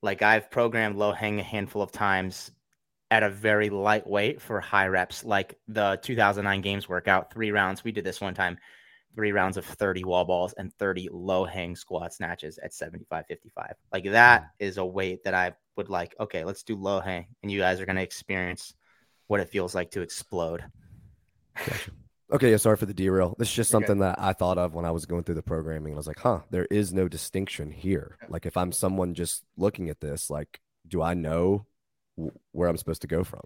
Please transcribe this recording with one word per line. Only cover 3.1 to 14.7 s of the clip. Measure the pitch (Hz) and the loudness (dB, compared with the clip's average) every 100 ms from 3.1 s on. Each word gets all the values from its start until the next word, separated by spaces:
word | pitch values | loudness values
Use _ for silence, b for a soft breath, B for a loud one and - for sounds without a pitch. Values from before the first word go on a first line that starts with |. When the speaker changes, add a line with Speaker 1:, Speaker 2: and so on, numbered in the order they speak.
Speaker 1:
at | 113 | 4
a | 107 | 4
very | 98 107 104 107 | 0 2 4 2
lightweight | 101 101 107 - 101 104 - | 0 2 2 2 0 0 -2
for | - 107 | -6 -6
high | 90 101 95 | 2 2 4
reps, | 92 90 - | 2 0 -4
like | - 101 95 - - | 0 0 0 -10 -8
the | 110 101 98 | 0 2 2
two | - 117 | -2 2
thousand | 104 101 | 2 2
nine | 101 98 | 0 0
games | 95 98 - | 0 -4 -2
workout, | 90 92 95 - | -2 4 4 2
three | - 110 | -6 -2
rounds. | 104 95 95 | 2 2 0
We | - | -6
did | 107 | -4
this | 95 90 | -6 -6
one | 98 | -6
time, | 92 92 87 B B B B B | -2 -2 -2 B B B B B
three | - 107 | -2 0
rounds | 101 92 95 | 2 2 0
of | 90 | -10
thirty | - 101 92 | -2 -2 0
wall | 92 90 87 | 0 2 2
balls | 90 90 | 2 0
and | - 95 | -4 -14
thirty | _ 101 92 90 | _ -2 -2 -6
low | 87 92 92 92 | -8 -2 0 0
hang | 92 87 87 | -4 -8 -10
squat | - 87 85 | -8 -8 -8
snatches | - 87 85 76 80 | -8 -6 -6 -10 -12
at | 85 | -14
seventy-five | - 80 87 85 82 82 | -10 -12 -12 -8 -8 -8
fifty-five. | 85 - - - - _ | -14 -14 -14 -14 -14 _
Like, | 98 92 | -6 2
that | 110 120 120 | 10 10 10
Speaker 2:
Mm. | 78 _ | 6 _
Speaker 1:
is | 101 | -8